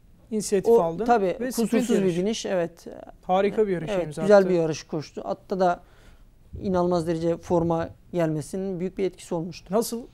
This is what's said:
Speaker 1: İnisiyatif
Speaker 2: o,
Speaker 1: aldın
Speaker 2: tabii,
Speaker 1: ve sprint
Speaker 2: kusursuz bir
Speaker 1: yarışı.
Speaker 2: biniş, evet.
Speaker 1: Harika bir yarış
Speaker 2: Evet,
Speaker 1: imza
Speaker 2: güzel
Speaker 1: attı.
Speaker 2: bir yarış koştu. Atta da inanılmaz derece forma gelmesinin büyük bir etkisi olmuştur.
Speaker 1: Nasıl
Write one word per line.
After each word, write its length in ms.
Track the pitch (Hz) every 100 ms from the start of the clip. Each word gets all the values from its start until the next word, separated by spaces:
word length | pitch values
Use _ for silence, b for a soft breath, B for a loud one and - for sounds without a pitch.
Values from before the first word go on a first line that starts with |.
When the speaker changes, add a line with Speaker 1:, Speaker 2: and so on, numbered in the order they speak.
| - - -
Speaker 1:
İnisiyatif 420 | 214 - 196 214
Speaker 2:
o, 100 | 233
Speaker 1:
aldın 220 | 165 165
Speaker 2:
tabii, 200 | 240 240 185
Speaker 1:
ve 260 | 196 254
sprint 40 | 226
Speaker 2:
kusursuz 400 | 214 240 240 220
bir 60 |
Speaker 1:
yarışı. 180 | 190 170
Speaker 2:
biniş, 260 | 202 - -
evet. 400 | 185 170 - - - - -
Speaker 1:
Harika 440 | - 190 202 208 208
bir 60 |
yarış 180 | 170 160
Speaker 2:
Evet, 160 | 190 160
Speaker 1:
imza 160 | 147
Speaker 2:
güzel 160 | 190 202
Speaker 1:
attı. 100 | 185
Speaker 2:
bir 60 |
yarış 280 | 175 160 156
koştu. 400 | - 160 - -
Atta 360 | - - - 185
da 200 | 180 175 b b b b b - - -
inanılmaz 440 | 208 180 175 175 160
derece 300 | 160 165 170
forma 520 | - 175 170 165 165 - -
gelmesinin 680 | 175 160 156 - 190 196 175
büyük 180 | 180 -
bir 60 |
etkisi 300 | 185 - -
olmuştur. 400 | 170 175 - -
Speaker 1:
Nasıl 320 | 214 226 233 269